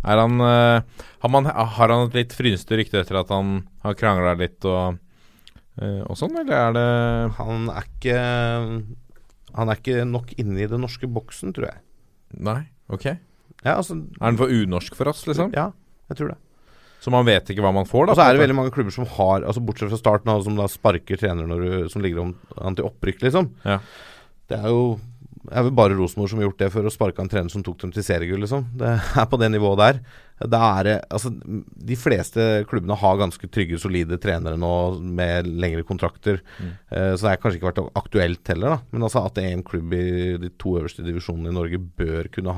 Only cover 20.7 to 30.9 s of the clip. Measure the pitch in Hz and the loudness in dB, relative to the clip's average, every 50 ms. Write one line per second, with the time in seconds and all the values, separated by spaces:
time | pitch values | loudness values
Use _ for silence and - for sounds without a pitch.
20.7 | - - - 113 92 85 - - 101 - 110 98 87 85 80 82 85 85 90 90 | -4 2 2 2 2 2 -2 -4 -4 -2 -2 -2 -2 -2 -4 -4 -2 -2 -2 -2
21.7 | 95 92 85 82 - 101 98 92 85 85 87 90 87 - - _ - - - 95 | -2 -2 -4 -4 -4 -2 -2 -2 -2 -2 -4 -6 -6 -10 -18 _ -14 -8 -6 -4
22.7 | 95 - - 107 - - - 95 92 - 123 127 131 180 180 120 - - - 101 | -4 -2 -4 -6 -6 -4 -4 -4 -2 0 0 2 2 2 0 0 -4 -6 -2 -2
23.7 | 101 98 101 - - - - - - - - - - - - - - 110 104 110 | -2 -2 -4 -10 -20 -20 -20 -20 -20 -20 -20 -20 -20 -20 -10 -8 -6 -4 -2 0
24.7 | 120 120 123 123 113 107 - 123 - - - - - - - - - 123 120 127 | 2 2 2 0 -2 -4 -8 -16 -20 -20 -20 -20 -20 -20 -18 -6 -2 0 0 2
25.7 | 135 120 110 98 98 95 92 87 - 104 101 98 107 110 104 98 95 - 98 98 | 6 6 6 6 6 2 0 0 0 -2 -4 -2 0 0 0 -2 0 0 -2 0
26.7 | 92 110 104 107 - - 113 95 - - 92 92 107 101 85 87 - 104 92 - | 0 0 -2 -2 0 0 -2 -2 0 -2 -6 -2 -2 -2 -2 -2 -6 -6 -6 -6
27.7 | 85 - - 92 87 107 98 - 95 85 85 87 92 98 104 104 131 143 131 120 | -8 -8 -10 -8 -6 -6 -2 0 0 0 0 -2 -2 -4 -2 -2 -2 -4 -4 -6
28.7 | 120 127 120 117 117 110 95 - - 147 113 117 135 123 113 110 110 107 104 101 | -6 -4 0 0 0 0 0 0 2 2 2 2 2 2 2 2 2 2 2 2
29.7 | 98 98 104 117 135 127 - - - - - - - - - 113 117 113 117 110 | 6 6 6 6 6 2 -6 -14 -20 -20 -20 -20 -12 -8 -2 0 2 4 4 4
30.7 | 98 95 95 101 | 4 4 2 2